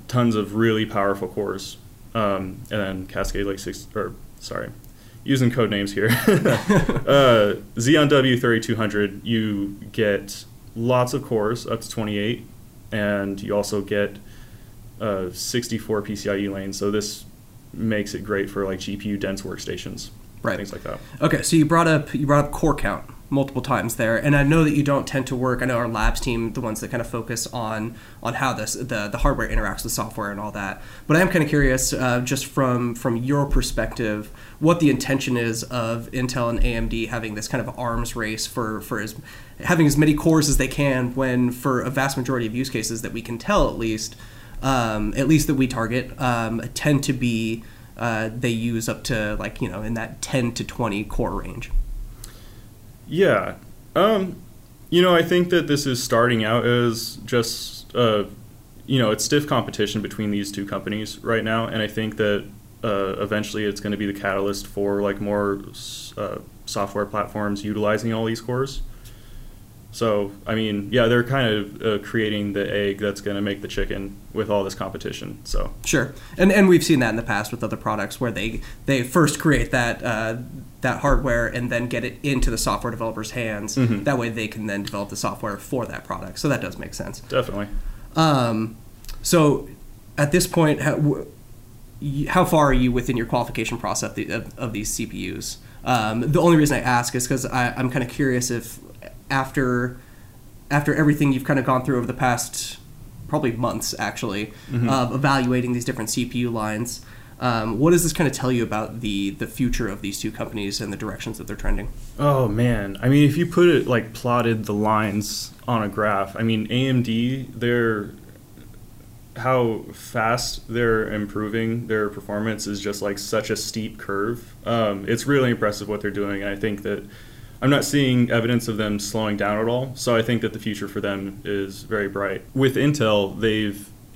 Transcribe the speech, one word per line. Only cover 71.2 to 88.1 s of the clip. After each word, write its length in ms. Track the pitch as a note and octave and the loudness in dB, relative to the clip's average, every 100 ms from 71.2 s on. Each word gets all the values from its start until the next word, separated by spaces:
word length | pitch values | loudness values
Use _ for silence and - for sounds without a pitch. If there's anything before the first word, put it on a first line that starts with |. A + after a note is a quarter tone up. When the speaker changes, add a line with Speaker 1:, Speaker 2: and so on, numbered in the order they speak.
Speaker 1:
kind 280 | A#2+ C3+ A#2 | 2 2 2
of, 300 | G#2+ G2+ - | 0 -2 -4
uh, 160 | A2 G#2 | -2 -2
creating 540 | - A#2 A2 G#2 G2+ | -2 -2 0 0 -2
the 200 | G2+ G2+ | -2 -2
egg 260 | G#2 G2+ F#2+ | 0 -2 0
that's 220 | G#2 G2 | -2 -4
gonna 220 | G2+ G2+ | -6 -4
make 180 | G2+ G2+ | -2 -4
the 60 | G2 | -6
chicken 500 | - G2 G2 G2 G2 - | -4 -2 -4 -8 -12 -8
with 160 | - G#2+ | -6 0
all 140 | G#2 | 0
this 140 | F#2+ - | 0 -4
competition, 640 | G2 - - - - - | -8 -6 -8 -8 -10 -12
so. 320 | - - - - | -2 -2 -2 -4
Speaker 2:
Sure. 300 | - C#3+ A#2+ - - - | 0 0 0 -6 -12 2
And, 140 | F#3+ | 6
and 160 | G3+ F#3+ | 8 8
we've 160 | E3+ | 8
seen 160 | D#3+ D3 | 8 4
that 100 | A#2 | 4
in 60 | A2 | 0
the 80 | |
past 260 | A2+ G#2 A2 | 0 -2 -2
with 140 | G#2+ | -4
other 120 | A2 C3 | -4 -4
products 440 | - G#2+ G2 - | -2 -2 -4 -4
where 100 | A#2+ | -4
they, 300 | F2+ A2 A2+ - - - | -2 -4 -4 -8 -8 0
they 160 | C3+ | 0
first 380 | B2 E3+ C#3+ C#3+ | 2 4 4 4
create 320 | E3 B2+ A#2 | 4 4 4
that, 280 | C3 A#2+ - | 0 0 -2
uh, 320 | B2 A2 A2+ A#2 B2+ C3 - - | -2 -2 -2 -4 -8 -12 -14 -4
that 180 | B2+ - | -2 0
hardware 460 | C#3+ B2+ C3+ A#2+ A#2 | 4 4 4 2 0
and 220 | A#2+ A#2+ | -2 -2
then 180 | A#2+ A#2+ | -2 -2
get 160 | B2 | -2
it 140 | A#2+ - | -4 -4
into 280 | C#3+ B2+ C3 | -2 2 2
the 60 | A2+ | 2
software 340 | - G2+ B2 | 0 0 -2
developer's 420 | A2 A2+ A2 A2 | -4 -4 -6 -6
hands. 440 | B2 A2+ G#2 A2 - | -4 -4 -4 -4 2
Speaker 1:
Mm-hmm. 280 | A#2+ G#2 | 4 4
Speaker 2:
That 120 | G2+ C3+ | 0 0
way 140 | A#2 | -2
they 180 | A2+ G#2+ | -4 -6
can 180 | A2+ G#2+ | -4 -4
then 180 | G2+ | -4
develop 260 | G2 G2+ G2+ | -4 -6 -6
the 60 | - | -4
software 420 | G#2 G2+ A2 G2 | -4 -4 -6 -6
for 260 | - C3 | -4 -4
that 200 | A2 B1+ | -4 -8
product. 340 | - - F#2+ - | -8 -8 -8 -4
So 100 | D#3 | 0
that 140 | B2 | 0
does 160 | F2+ - | -2 -8
make 160 | - | -10
sense. 260 | - F2 - | -10 -10 -10
Speaker 1:
Definitely. 460 | - C3 A#2 G2+ G2+ - - - - | -2 0 0 -4 -4 -4 -4 -8 -6